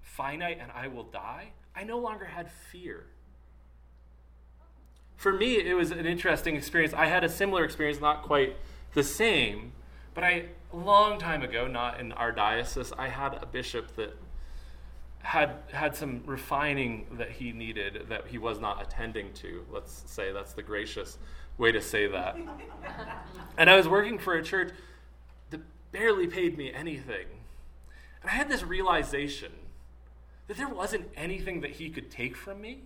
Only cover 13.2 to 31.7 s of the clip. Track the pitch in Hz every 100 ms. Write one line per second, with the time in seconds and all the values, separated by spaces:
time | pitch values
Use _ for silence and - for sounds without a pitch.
13.2 | 139 123 - 127 123 120 110 - 104 -
14.2 | - - - - - - - - - -
15.2 | - 160 147 123 - 135 151 143 151 123
16.2 | 127 135 - 143 147 139 123 110 - 120
17.2 | 120 120 123 113 113 107 98 101 107 110
18.2 | - 120 113 104 107 101 98 - 113 110
19.2 | 98 - - 87 90 107 - - - -
20.2 | 98 98 101 - - 104 110 - 95 -
21.2 | - - - - 117 110 - 110 104 98
22.2 | 90 - - - - - 277 - 220 -
23.2 | - - - - 165 190 165 196 202 -
24.2 | - 170 160 190 185 - - - - -
25.2 | - - - 156 - - - - 226 202
26.2 | 175 180 175 160 135 123 165 143 123 104
27.2 | 92 - - - - - - - - -
28.2 | - 247 294 262 175 185 185 165 143 139
29.2 | 143 - 85 - - - - - - -
30.2 | - - - 202 277 214 190 214 170 -
31.2 | 165 190 190 175 143